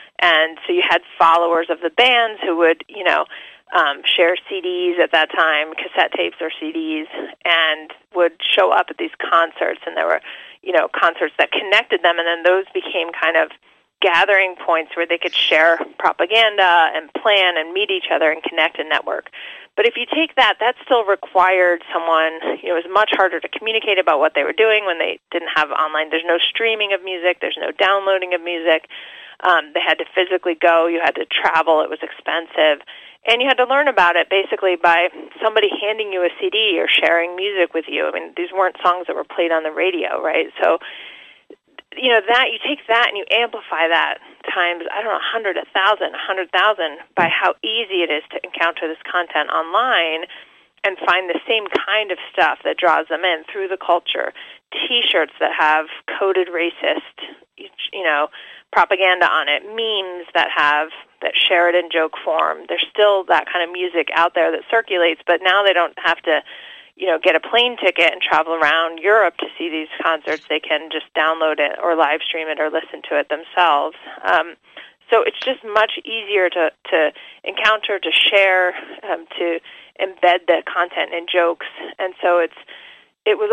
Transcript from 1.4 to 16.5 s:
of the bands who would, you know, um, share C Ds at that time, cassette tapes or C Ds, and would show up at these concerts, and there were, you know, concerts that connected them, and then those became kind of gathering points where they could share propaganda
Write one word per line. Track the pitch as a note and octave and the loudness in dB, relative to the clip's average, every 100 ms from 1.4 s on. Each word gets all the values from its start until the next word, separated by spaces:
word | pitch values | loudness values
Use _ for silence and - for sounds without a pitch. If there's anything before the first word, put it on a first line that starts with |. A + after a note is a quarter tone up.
| E3+ E3+ E3+ | 4 0 0
of | D#3+ | -4
the | E3+ | -2
bands | - B3 A#3+ A3+ G#3+ | 2 4 4 2 -2
who | G3 E3 | -4 2
would, | E3 E3 - | 4 2 -4
you | - | -4
know, | F3+ D3+ D#3 - - - - F3+ | 0 0 -2 -8 -20 -20 -4 0
um, | D3+ C#3 | 0 0
share | - - E3+ F3 - | 0 2 2 2 -4
C | F#3+ | -8
Ds | F3+ F3+ F3+ F3 | -4 -2 0 0
at | - | 2
that | D#3+ D#3 | 2 0
time, | F#3+ D#3+ D3+ D#3 | 0 2 2 -2
cassette | - - - E3 | -6 -6 -2 0
tapes | - F3 - | 0 -4 -4
or | D#3+ - | -10 -8
C | D#3 | -6
Ds, | E3 D#3+ D#3 D#3+ - - - | -6 -4 -6 -8 -12 -14 -6
and | F3 E3 D#3+ D#3 D#3 - _ | 0 2 2 0 -4 -18 _
would | F#3 E3+ E3 | 0 0 0
show | - - F#3 | -2 2 4
up | - - | 2 0
at | - | -4
these | E3 - | -8 -6
concerts, | - E3+ E3 - - - E3+ | 0 2 0 -2 -4 -4 -8
and | |
there | E3+ E3 | -4 0
were, | E3 - - - - | 0 -4 -20 -20 -14
you | - | 0
know, | E3+ - | 0 2
concerts | - F3 E3 D#3 - | 2 0 2 -2 0
that | - | -2
connected | G3 G3 G#3+ A#3+ F3 | -2 2 2 2 0
them, | E3+ E3+ | 2 2
and | E3+ | 0
then | E3+ | 2
those | E3+ F#3 F#3+ | 2 2 0
became | F#3 D3 F#3 E3 | -6 -4 -4 -6
kind | E3 D#3+ E3 | -2 0 2
of | D#3 - _ _ _ - | 0 -4 _ _ _ -2
gathering | F#3+ E3+ G3 G3 F#3+ F3 | 2 4 4 4 2 -2
points | - D#3+ D3+ E3+ | -2 0 -2 -4
where | E3+ | -2
they | E3+ | -2
could | F3 | -2
share | - - D#3 E3 E3 - - | -2 2 4 6 4 -2 -2
propaganda | F3 - F3 A3 A3 | -2 0 0 2 2